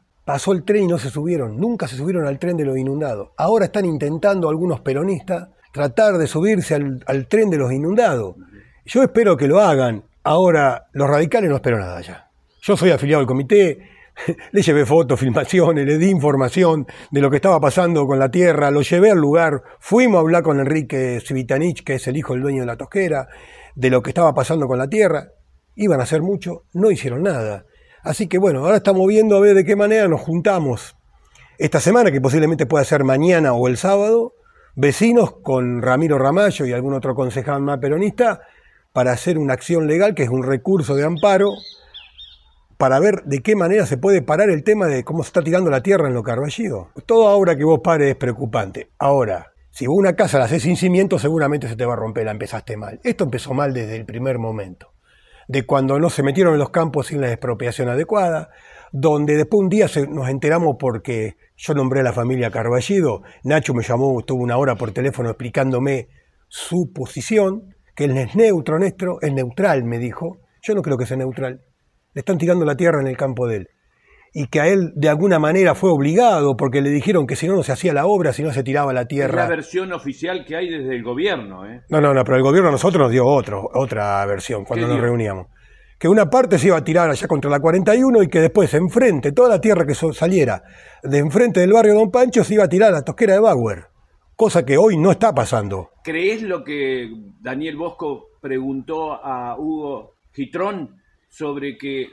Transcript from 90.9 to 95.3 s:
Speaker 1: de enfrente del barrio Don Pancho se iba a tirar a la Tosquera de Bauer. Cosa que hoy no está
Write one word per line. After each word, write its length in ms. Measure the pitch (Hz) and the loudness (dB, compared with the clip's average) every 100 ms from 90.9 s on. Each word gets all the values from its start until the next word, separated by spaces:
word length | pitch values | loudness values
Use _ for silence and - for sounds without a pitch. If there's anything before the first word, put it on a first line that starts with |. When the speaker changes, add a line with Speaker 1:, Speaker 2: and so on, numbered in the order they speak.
| - | -14
Speaker 1:
de 140 | 131 143 | -2 0
enfrente 420 | 147 175 240 180 | 2 2 2 4
del 140 | 180 | 4
barrio 220 | 220 220 208 | 6 6 4
Don 140 | 214 | 4
Pancho 340 | 240 254 240 180 | 2 2 2 2
se 80 | |
iba 100 | 214 | 2
a 60 | 185 | 2
tirar 200 | 180 220 | 4 4
a 40 | |
la 80 | 160 | 2
Tosquera 320 | 147 - 220 | -2 0 2
de 60 | 190 | 4
Bauer. 460 | 220 139 110 92 - _ _ _ _ - | 4 4 0 -6 -14 _ _ _ _ -2
Cosa 300 | 220 175 131 | 0 2 2
que 120 | 139 | 4
hoy 180 | 220 165 | 4 4
no 160 | 180 | 2
está 240 | - 220 | 2 2